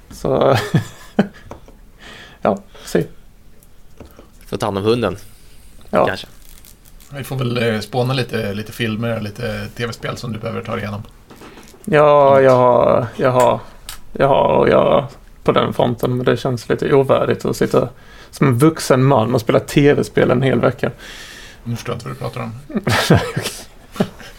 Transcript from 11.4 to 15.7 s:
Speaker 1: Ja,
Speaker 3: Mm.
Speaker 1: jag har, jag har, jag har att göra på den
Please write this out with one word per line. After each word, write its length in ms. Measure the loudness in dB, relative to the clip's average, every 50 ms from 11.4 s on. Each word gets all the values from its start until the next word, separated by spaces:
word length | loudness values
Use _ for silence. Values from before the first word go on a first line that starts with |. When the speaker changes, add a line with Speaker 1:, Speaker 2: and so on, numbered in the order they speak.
| -20 -20 -20 -20 -20 -20 -20 -14 -6
Speaker 1:
Ja, 460 | 0 4 4 6 6 6 6 6 6
Speaker 3:
Mm. 120 | 6 6 6
Speaker 1:
jag 120 | 6 6
har, 500 | 6 6 4 4 4 4 4 2 2 0 -2 -4
jag 160 | -2 0 2
har, 280 | 2 4 4 4 2 0 -4 -14 -20 -20 -18 -16 -16 -16 -14 -12 -2
jag 140 | 0 2 4
har 360 | 4 4 4 4 4 4 4
att 60 | 4
göra 380 | 4 4 4 4 2 2 0 -2 -10 -18 -20 -20 -18 -6 -2
på 80 | 0
den 220 | 2 2 2 0